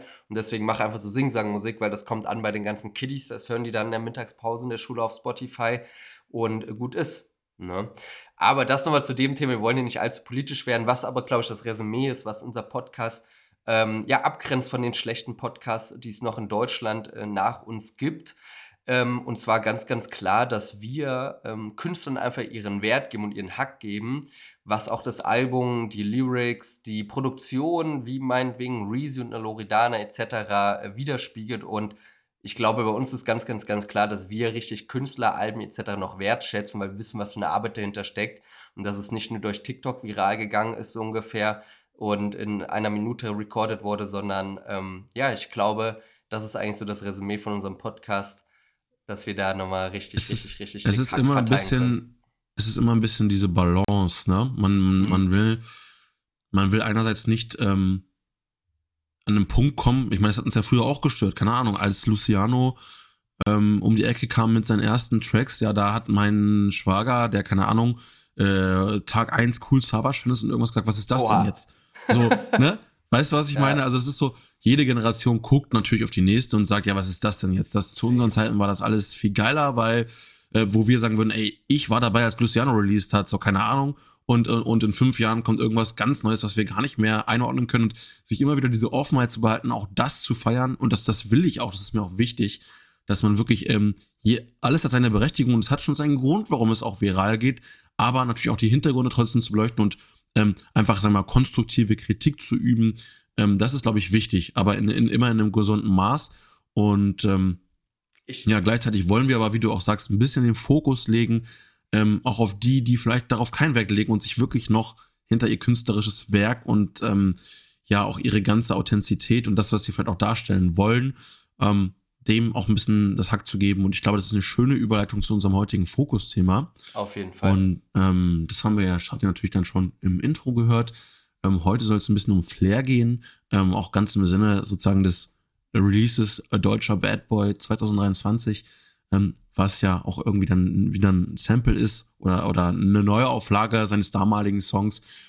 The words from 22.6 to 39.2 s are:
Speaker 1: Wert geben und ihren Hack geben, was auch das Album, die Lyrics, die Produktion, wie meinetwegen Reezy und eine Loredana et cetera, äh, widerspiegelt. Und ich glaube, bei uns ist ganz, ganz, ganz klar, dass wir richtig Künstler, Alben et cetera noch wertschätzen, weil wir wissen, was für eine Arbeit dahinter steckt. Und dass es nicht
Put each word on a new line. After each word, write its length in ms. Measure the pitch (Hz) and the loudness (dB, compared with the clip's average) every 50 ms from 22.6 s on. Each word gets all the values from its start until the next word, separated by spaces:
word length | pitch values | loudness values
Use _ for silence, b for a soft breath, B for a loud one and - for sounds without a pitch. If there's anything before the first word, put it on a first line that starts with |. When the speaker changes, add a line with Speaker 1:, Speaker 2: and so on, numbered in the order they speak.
| 101 104 101 101 | -8 -6 -6 -4
Speaker 1:
Wert 280 | 101 110 120 139 - - | -2 0 0 0 -2 -6
geben 120 | - 107 | -10 -8
und 80 | 104 104 | -8 -8
ihren 260 | 104 101 95 92 - | -8 -10 -12 -10 -8
Hack 220 | - 135 139 - - | -8 -8 -8 -10 -16
geben, 440 | - 104 101 104 110 120 135 147 143 B B B B B B B B | -12 -10 -10 -8 -6 -6 -6 -8 -8 B B B B B B B B
was 240 | 101 107 113 - - | -4 -4 -4 -4 -6
auch 160 | 113 113 - | -8 -6 -6
das 160 | 127 110 - | -8 -8 -6
Album, 680 | - - 110 120 131 127 127 127 123 123 123 117 117 107 | -2 0 0 0 0 0 -2 -2 -2 -2 -2 -4 -4 -6
die 140 | 104 104 | -6 -6
Lyrics, 800 | 104 104 110 131 131 127 123 123 120 120 120 120 - - - - | -4 -4 -2 -2 -2 -2 -2 -2 -2 -4 -4 -6 -10 -14 -14 -14
die 220 | - 110 107 107 104 | -12 -10 -8 -8 -8
Produktion, 1000 | 104 - 135 131 135 131 - - - 131 131 147 165 170 165 160 156 151 135 117 | -8 -6 -4 -4 -4 -6 -6 -10 -6 -4 -4 -2 -2 -2 -2 -2 -4 -6 -6 -8
wie 140 | 120 131 131 | -8 -8 -6
meinetwegen 720 | 135 127 123 127 127 127 120 123 123 123 127 113 101 101 | -4 -2 0 0 -2 -2 -6 -8 -8 -6 -6 -6 -6 -4
Reezy 300 | 113 131 147 143 127 131 | -6 -6 -6 -6 -8 -8
und 120 | 120 117 | -10 -8
eine 120 | 110 113 110 | -8 -8 -8
Loredana 560 | 110 107 110 107 98 107 107 117 120 117 107 | -8 -8 -10 -6 0 2 2 2 2 0 -2
et 120 | 107 104 | -6 -8
cetera, 720 | - - 113 - 123 110 104 - 101 101 101 101 101 - | -6 -8 -6 -6 -6 -6 -4 -2 0 2 2 2 0 -2
äh, 140 | - 101 98 | -6 -12 -10
widerspiegelt. 640 | 120 139 147 135 123 - - - 113 110 110 120 104 | -8 -6 -6 -4 -6 -6 -10 -12 -14 -10 -8 -8 -8
Und 320 | - - 107 104 107 104 - b b b b b b b b _ | -8 -8 -6 -6 -6 -8 -10 b b b b b b b b _
ich 160 | - 101 - | -14 -12 -4
glaube, 260 | - 113 110 113 120 | 0 2 2 2 2
bei 80 | 113 110 | 0 0
uns 220 | 104 113 131 127 | 0 -2 -4 -6
ist 120 | 131 117 - | -6 -6 -4
ganz, 220 | - 110 117 - | -2 -4 -4 -4
ganz, 200 | - 117 101 - | -8 -8 -8 -6
ganz 200 | - 107 104 101 | -4 -4 -4 -4
klar, 220 | - - 104 104 104 | -4 -2 0 0 0
dass 200 | 107 98 92 92 | -2 -8 -10 -10
wir 260 | 104 110 120 113 113 | -6 -4 -4 -4 -4
richtig 340 | 120 117 - 110 104 - - | -6 -8 -10 -12 -14 -12 -8
Künstler, 480 | - 127 139 135 - 135 117 104 - | -8 -8 -8 -8 -6 -2 -2 -2 -2
Alben 240 | - 101 110 107 113 | -2 -6 -6 -6 -10
et 140 | 104 - - | -12 -12 -12
cetera 220 | - 107 107 101 | -12 -10 -8 -8
noch 220 | 101 95 92 95 95 | -8 -8 -8 -8 -4
wertschätzen, 640 | 98 101 117 120 - - - 104 104 - - 104 | -2 -2 -2 -2 -4 -6 -6 -6 -8 -8 -8 -8
weil 100 | 98 95 | -8 -8
wir 80 | 98 101 | -8 -10
wissen, 220 | 101 - - 110 | -10 -10 -8 -8
was 140 | 101 101 - | -10 -8 -6
für 40 | 104 | -6
eine 120 | 98 76 | -4 -2
Arbeit 260 | 87 104 104 95 - | -2 -2 -4 -6 -8
dahinter 260 | 110 104 104 101 104 | -8 -8 -8 -8 -8
steckt. 400 | 98 - - 101 107 - - - B B B B B B B | -10 -10 -6 -6 -6 -6 -8 -16 B B B B B B B
Und 80 | - | -10
dass 140 | 98 104 101 | -8 -8 -6
es 160 | 101 101 - | -6 -8 -8
nicht 180 | 117 110 | -8 -8